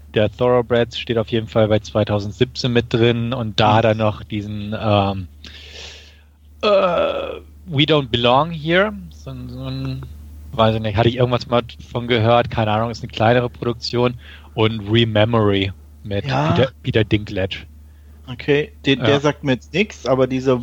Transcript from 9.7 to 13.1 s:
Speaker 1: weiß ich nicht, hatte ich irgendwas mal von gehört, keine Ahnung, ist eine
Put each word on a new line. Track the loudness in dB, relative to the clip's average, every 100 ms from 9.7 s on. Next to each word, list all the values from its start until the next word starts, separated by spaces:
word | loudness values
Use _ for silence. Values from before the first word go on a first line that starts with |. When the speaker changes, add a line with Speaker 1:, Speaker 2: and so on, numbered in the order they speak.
| -8 -8 -8 -12 -16 -18 -18 -6
Speaker 1:
weiß | 2 2 2
ich |
nicht, | 0 2
hatte | 2
ich | 2
irgendwas | 0 0 0
mal | -2 -2 -10 -12
von | -8 0
gehört, | 2 4 4 2
keine | -2 0
Ahnung, | 0 -2
ist | -6
eine | -8